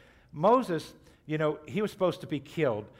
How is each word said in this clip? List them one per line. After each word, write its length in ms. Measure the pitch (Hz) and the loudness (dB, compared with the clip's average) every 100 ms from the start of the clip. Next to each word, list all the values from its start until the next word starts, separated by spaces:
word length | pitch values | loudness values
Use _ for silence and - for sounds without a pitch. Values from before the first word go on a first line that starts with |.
| - _ _ | -20 _ _
Moses, 640 | 151 190 254 226 160 - - - _ - | 2 4 4 2 -4 -6 -20 -20 _ -6
you 100 | 151 | -2
know, 220 | 151 151 - | 0 -2 -6
he 160 | 165 | -4
was 80 | 208 | -4
supposed 320 | - 185 - | 0 0 0
to 40 | - | -6
be 140 | 147 | -8
killed. 460 | 131 - 143 107 107 | -6 -2 0 0 -6